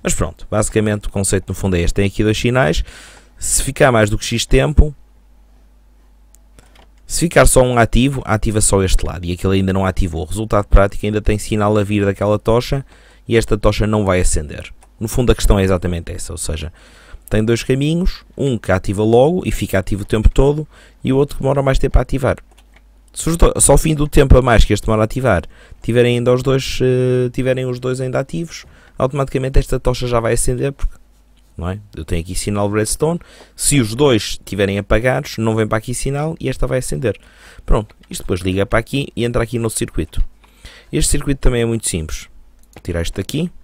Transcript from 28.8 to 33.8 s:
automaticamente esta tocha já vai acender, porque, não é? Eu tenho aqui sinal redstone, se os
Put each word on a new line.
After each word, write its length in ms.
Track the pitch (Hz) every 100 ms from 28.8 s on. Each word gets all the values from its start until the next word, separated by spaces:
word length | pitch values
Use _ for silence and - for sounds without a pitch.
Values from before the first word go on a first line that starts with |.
| - -
automaticamente 600 | 131 143 135 135 131 139
esta 220 | 135 131
tocha 280 | - 123 123
já 120 | 120
vai 140 | 113
acender, 380 | 117 - 123 135
porque, 240 | 139 - - - _ _ _ _ -
não 140 | 85
é? 100 | 98 104 -
Eu 100 | 82
tenho 160 | 85
aqui 120 | 85
sinal 360 | 92 - 104 101
redstone, 480 | 104 110 - 151 170 - - - -
se 240 | -
os 140 | 143